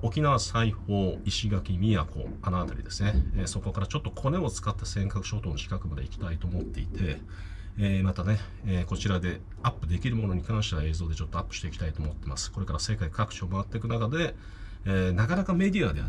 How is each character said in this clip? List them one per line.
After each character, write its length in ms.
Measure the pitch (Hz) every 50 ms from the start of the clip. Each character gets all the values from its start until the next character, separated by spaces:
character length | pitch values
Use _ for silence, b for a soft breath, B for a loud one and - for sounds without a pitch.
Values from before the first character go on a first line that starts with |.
| -
沖 180 | 117 - 151
縄、 180 | 151 147 135 120
西 340 | - - - 113 113 110 101
宝、 460 | - - - 101 101 98 92 82 - -
石 240 | 98 - - - 107
垣、 280 | 101 92 - - 95 87
宮 260 | 98 110 107 92 78
古、 220 | - - - - - - - -
あ 80 | 95
の 80 | 90 90
辺 200 | 85 - - -
り 60 | -
で 60 | -
す 120 | - - 101
ね。 120 | 101 104 95 92 - -
え 60 | 101 92
ー、 40 |
そ 140 | - - -
こ 120 | - 101 92
か 80 | 98
ら 60 | 98
ち 100 | - -
ょ 40 | 147
っ 20 | -
と 80 | -
コ 200 | - - - 135
ネ 80 | 160 190
を 120 | 165 113
使 180 | - - - 107
っ 60 | 98
て 100 | - -
尖 220 | - - 101 98 98
閣 160 | - 104 -
諸 160 | - 107 104
島 100 | - 90
の 60 | 76
近 220 | - - - 98 92
く 100 | - 82
ま 80 | 73
で 60 | 69 65
行 80 | -
き 80 | - -
た 120 | - 85
い 80 | 82 -
と 80 | -
思 140 | 87 90 87
っ 20 | 76
て 180 | - - -
い 60 | -
て、 320 | - - - 95 80 - - - B B B B B B B B B B -
え 220 | 101 98 98 95
ー、 40 | 95
ま 80 | 95 90
た 100 | - 87
ね、 160 | 98 107 104 B B B B B
え 160 | 107 92 90 87
ー、 40 |
こ 100 | - 90
ち 120 | - - 104
ら 100 | 95 90
で 220 | 85 87 82 - - - - - -
ア 60 | -
ッ 40 | -
プ 140 | - -
で 120 | 78 87 90
き 100 | - 127
る 80 | 120
も 120 | 113 104 98
の 60 | 90
に 80 | 85 80
関 200 | - 110 107 104
し 80 | -
て 60 | 92
は 80 | 78 78
映 80 | 80 78
像 160 | 82 85 80
で 60 | 78
ち 80 | - 82
ょ 40 |
っ 20 | 78
と 100 | - 82
ア 20 | -
ッ 20 |
プ 120 | - -
し 40 | -
て 80 | - 82
い 20 | -
き 60 | -
た 80 | 85
い 60 | 80 76
と 100 | - 78
思 100 | 76 76
っ 20 |
て 140 | - - 73
ま 80 | 67
す。 160 | - - - -
こ 80 | 98
れ 60 | 95
か 80 | - 76
ら 40 | 76
世 180 | - - 110
界 140 | - 92 80
各 220 | - - 107 - -
地 100 | - 98
を 40 |
回 160 | 87 95 95 101
っ 20 |
て 140 | - - 117
い 20 |
く 80 | 104 117
中 200 | 117 113 113 113
で、 260 | 143 165 170 - - B B B B B B B B B B
え 220 | 98 95 95 92 92
ー、 40 | 90
な 140 | 90 110
か 80 | 120 180
な 100 | 190 190
か 100 | 196 180
メ 160 | 170 190 202
デ 80 | 185 208
ィ 100 | 151 110
ア 40 | 76
で 80 | 143
は 60 | -